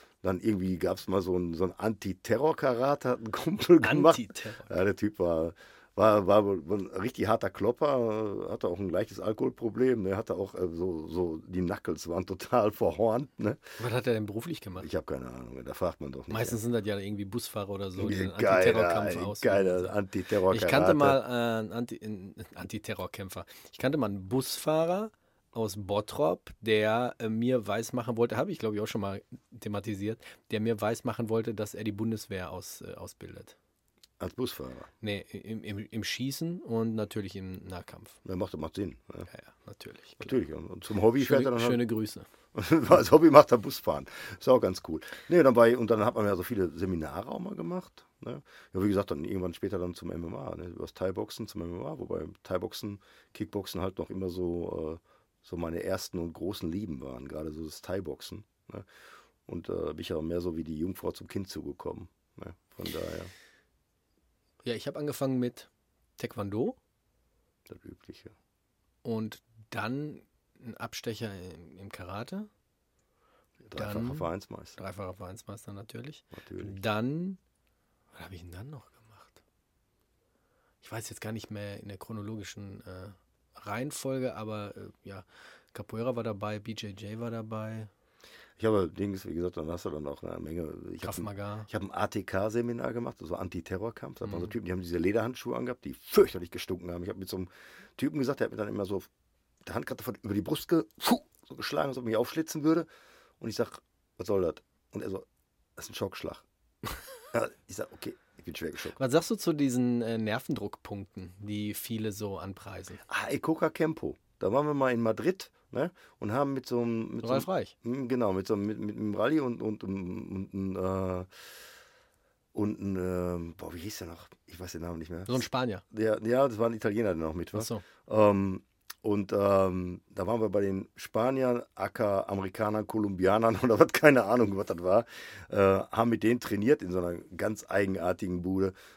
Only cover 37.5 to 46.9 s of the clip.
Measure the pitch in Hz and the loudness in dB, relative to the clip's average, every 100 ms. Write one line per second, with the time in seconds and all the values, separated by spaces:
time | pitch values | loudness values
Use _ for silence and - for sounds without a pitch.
37.5 | 92 90 90 - 85 - - - 92 98 | -10 -10 -12 -12 -18 -20 -18 -8 -4 -4
38.5 | 78 78 - 92 62 - 87 87 - - | -6 -8 -6 -6 -8 -16 -16 -14 -16 -20
39.5 | _ - - - - - - - 131 76 | _ -20 -18 -18 -18 -20 -16 -2 0 0
40.5 | 76 82 92 - 104 107 131 123 139 131 | -6 -12 -14 -4 4 6 6 4 4 4
41.5 | 120 120 120 117 110 104 - - - _ | 2 2 2 2 0 -2 -6 -16 -20 _
42.5 | - - 165 208 160 117 151 160 143 - | -6 4 4 10 10 12 10 12 12 12
43.5 | 123 101 - - 73 69 - - 98 - | 6 2 -4 -2 -2 -6 -12 -14 -2 4
44.5 | 127 98 92 - 78 - - - 170 135 | 6 6 -2 -6 -8 -8 -14 4 6 8
45.5 | 117 117 123 110 107 110 117 104 90 90 | 10 8 8 4 4 4 2 2 2 0
46.5 | 107 87 82 95 | 0 0 0 -2